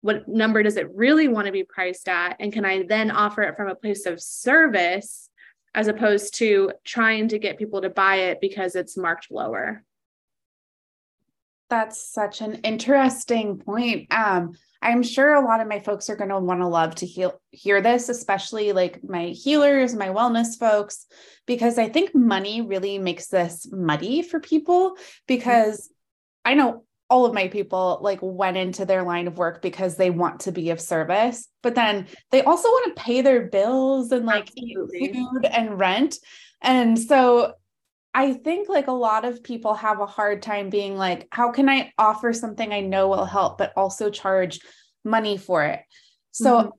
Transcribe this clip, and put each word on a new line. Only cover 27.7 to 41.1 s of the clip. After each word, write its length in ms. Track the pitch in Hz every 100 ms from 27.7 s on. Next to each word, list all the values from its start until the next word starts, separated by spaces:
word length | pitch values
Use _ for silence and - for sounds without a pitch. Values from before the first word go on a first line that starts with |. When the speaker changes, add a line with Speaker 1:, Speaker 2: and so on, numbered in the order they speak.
| 185 185 170
Speaker 2:
like, 200 | 202 190
went 340 | 190 185 190 185
into 280 | 185 185
their 180 | 190 190
line 240 | 180 175 175
of 120 | 170
work 220 | 170 170
because 360 | 185 175 185 170
they 140 | 185
want 300 | 170 175 -
to 120 | -
be 180 | 175 165
of 100 | 165
service, 680 | - 165 160 190 240 240 - _
but 120 | 247
then 320 | 240 220 202 190 - _
they 120 | 262
also 260 | 269 349 453
wanna 240 | 508 480
pay 280 | - - 247
their 200 | 262 247 185
bills 640 | 196 208 262 262 269 240
and, 120 | 254
like, 280 | 233 208 208
eat 220 | - 240 190
Speaker 1:
Absolutely. 360 | - 180 277
Speaker 2:
food 320 | 247 254 254 -
and 340 | 233 226 196
rent. 380 | 185 196 285 - - - - _
And 360 | 254 254 233 226
so 580 | 226 277 247 240 226 - _ _ _ _ _ 247
I 160 | 277
think, 380 | 262 302 349 403
like, 160 | 370 269
a 60 |
lot 340 | 254 233 220 240
of 160 | 240
people 320 | - 233 226
have 260 | 214 220 208
a 60 | 202
hard 340 | - 208 202
time 300 | 220 208 196
being 260 | 202 196 196
like, 320 | 190